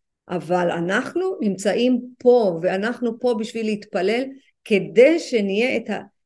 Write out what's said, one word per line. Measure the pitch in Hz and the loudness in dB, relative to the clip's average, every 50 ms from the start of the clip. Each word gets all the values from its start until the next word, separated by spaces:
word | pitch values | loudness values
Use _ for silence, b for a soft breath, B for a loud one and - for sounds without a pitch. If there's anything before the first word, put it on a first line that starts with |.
| _ _ _ _ _ - | _ _ _ _ _ -8
אבל | 185 170 151 156 180 180 175 170 | -8 -6 -2 -2 0 0 0 0
אנחנו | 151 170 170 180 196 233 262 - - 349 370 381 381 - | -2 -2 -2 -2 -2 -2 -2 -4 -4 -4 -4 -4 -4 -4
נמצאים | 247 208 185 190 - 208 - 233 240 254 254 240 - - - | -4 -4 -4 -2 -2 -2 0 2 2 2 0 0 -4 -8 -10
פה, | - - 247 247 247 220 190 170 165 | 0 4 4 6 6 4 2 0 -2
ואנחנו | 170 180 185 190 202 233 240 - 240 233 226 240 | -2 -2 -2 -2 -2 -4 -4 -4 -4 -6 -4 -2
פה | - 247 240 214 | -2 -2 -2 -2
בשביל | 220 220 - 226 220 | -4 -6 -6 -6 -4
להתפלל, | 214 214 208 208 - - 190 180 202 226 247 269 269 B B B B B _ - | -4 -4 -6 -6 -6 -4 -2 -2 0 0 -2 -4 -6 B B B B B _ -4
כדי | - 214 190 165 151 160 208 254 294 330 330 | 0 0 0 0 2 6 8 8 8 6 4
שנהיה | - - 254 220 202 196 190 208 240 262 - | 0 -2 -2 0 0 0 0 0 0 0 -2
את | 226 226 233 | -4 -4 -6
ה-, | 202 - - - _ _ _ | -8 -8 -10 -12 _ _ _